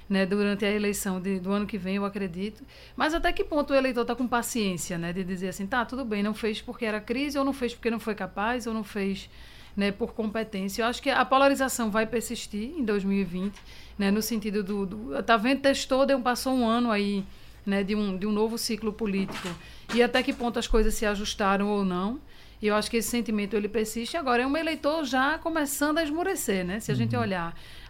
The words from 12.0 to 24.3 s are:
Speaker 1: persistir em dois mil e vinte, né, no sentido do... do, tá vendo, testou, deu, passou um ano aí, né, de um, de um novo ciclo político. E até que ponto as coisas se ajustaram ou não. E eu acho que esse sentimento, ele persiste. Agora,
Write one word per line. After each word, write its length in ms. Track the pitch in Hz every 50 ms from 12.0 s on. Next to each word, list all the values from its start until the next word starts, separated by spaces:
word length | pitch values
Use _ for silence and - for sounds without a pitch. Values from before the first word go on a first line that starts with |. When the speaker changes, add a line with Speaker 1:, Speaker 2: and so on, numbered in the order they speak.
| 220
Speaker 1:
persistir 680 | 220 240 226 220 - 240 - - - 214 202 220 269 359
em 60 | 330 240
dois 200 | 214 208 202 190
mil 120 | 196 196 196
e 40 | 190
vinte, 360 | 165 175 185 190 208 - - - - - - - - -
né, 140 | - 202 196
no 100 | 202 214
sentido 420 | - - 233 214 175 214 196 214 196
do... 220 | 185 208 202 196
do, 380 | 180 214 214 226 277 277 - 196
tá 140 | - 226
vendo, 240 | 220 208 269 277 269
testou, 440 | 277 277 277 277 - - 269 262 277
deu, 140 | 269 277 254
passou 340 | 220 247 240 - - 262 262
um 120 | 254 240
ano 240 | 220 226 240 247 233
aí, 320 | 208 202 202 202 202 196 196 - - - - - - - -
né, 180 | 202 196 202 202
de 120 | 185 214
um, 220 | 208 208 196 185
de 80 | 185 202
um 60 | 214
novo 260 | 208 208 220 214 233
ciclo 340 | 233 - - 220 208 220 214
político. 560 | 208 - 226 196 190 190 190 - - - - 175 170 - - - - - - - 220
E 80 | 240
até 220 | 240 240 247 254 -
que 100 | 277 -
ponto 240 | - 233 240 -
as 100 | 240 226
coisas 260 | - - 220 214 214 208
se 120 | - 226
ajustaram 640 | 208 208 196 214 - - - 208 190 196 196 202 208
ou 160 | 208 202 196
não. 340 | 185 175 180 190 214 254 311 - - - - - - - -
E 60 | 214
eu 80 | 208 208
acho 160 | 214 208 -
que 60 | 240
esse 120 | 226 220 -
sentimento, 460 | 240 240 220 233 214 208 202 196 233
ele 120 | 208 208
persiste. 480 | 202 - - 220 220 - 226 240 - -
Agora, 280 | 339 285 254